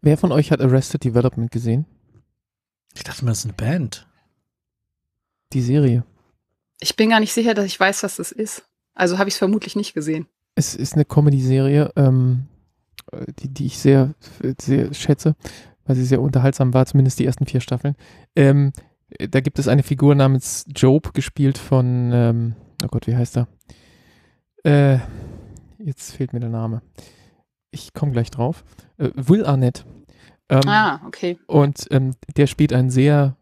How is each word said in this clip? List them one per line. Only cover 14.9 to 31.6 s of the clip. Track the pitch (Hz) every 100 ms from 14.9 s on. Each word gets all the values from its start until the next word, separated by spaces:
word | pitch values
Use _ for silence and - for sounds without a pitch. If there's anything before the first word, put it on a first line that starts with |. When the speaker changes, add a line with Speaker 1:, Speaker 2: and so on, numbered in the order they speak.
Speaker 1:
schätze, | 147 - 147 160 151 - - - _ -
weil | 127
sie |
sehr | 127 135
unterhaltsam | - 127 131 - 127
war, | 123 131
zumindest | 139 131 -
die | 120
ersten | 143 135
vier | 127
Staffeln. | - 127 143 143 - - _ -
Ähm, | 139 143 139 - - _ _ -
da | 101 135
gibt | 131 -
es | 147
eine | 143
Figur | - 135 139
namens | 139 135 131 - - -
Job, | 139 127 143 -
gespielt | - - - 139 139
von, | - 131 123 123 123
ähm, | 120 117 117 117 113 - _
oh | -
Gott, | 120 -
wie | 123
heißt | 120 123
er? | 120 _ _ - _ _ _ _ _ _ _ _
Äh, | 160 143 139 131 - - - - - - _ _
jetzt | 202 135 -
fehlt | - -
mir | 120
der | 117
Name. | 113 113 113 _ - - _ _ _ _ _ _
Ich | - -
komm | - 147
gleich | 120 117
drauf. | - 120 165 _ - _ _
Äh, | 135
Will | - 127 202
Arnett. | 202 139 123 - - - _ _ _ _ _
Ähm, | 131 135
Speaker 3:
Ah, | 208 208 139 -
okay. | - 175 175 _
Speaker 1:
und, | 156